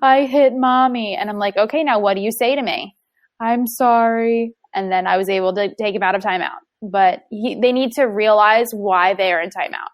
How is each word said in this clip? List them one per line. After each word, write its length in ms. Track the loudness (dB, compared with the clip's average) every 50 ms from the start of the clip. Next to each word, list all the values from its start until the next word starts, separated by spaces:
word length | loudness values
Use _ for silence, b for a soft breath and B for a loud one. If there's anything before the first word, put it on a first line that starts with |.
I 240 | 6 6 4 4 4
hit 280 | 2 2 4 4 4 4
mommy. 600 | 2 0 2 4 4 2 2 0 -2 -4 -6 -4
And 140 | -4 -6 -6
I'm 80 | -4
like, 200 | -4 -4 -2 0
Okay, 260 | 0 -2 0 0 -2 0
now 160 | 2 0 2
what 160 | 2 0 0
do 60 | 0
you 100 | -2 -4
say 240 | -2 0 0 0 0
to 60 | 0
me? 340 | -2 -4 -6 -6 -8 -12 _ _ _ _ _ _ _ _ _ _
I'm 280 | -4 -2 -2 0 -2
sorry. 840 | -4 -2 0 2 2 4 4 4 2 0 0 0 0 0 0 -2 -4 -8 _ _ _ -8
And 180 | -6 -4 -2
then 160 | -2 -2 0
I 100 | 0 0
was 120 | 0 0 0
able 240 | -2 0 0 -2 -2
to 180 | -2 -4 -4 -4
take 200 | -4 -6 -4 -4
him 80 | -2 -2
out 120 | 0 -2
of 60 | -2
timeout. 380 | -2 -2 -4 -2 -4 -6 -8 -12 _ _ _ _
But 420 | -16 -6 0 2 2 2 2 0 _ _
he, 280 | -12 -8 -6 -6 -4 0
they 120 | 0 0
need 200 | 2 2 -2 -2 0
to 100 | 0 -2
realize 640 | 0 0 0 2 4 4 4 6 4 4 2 2 -2
why 420 | -4 -6 -4 0 0 2 2 2 2
they 180 | 0 0 0 0
are 80 | 0
in 80 | -2 -6
timeout. 400 | -6 -8 -8 -8 -8 -12 -12 -14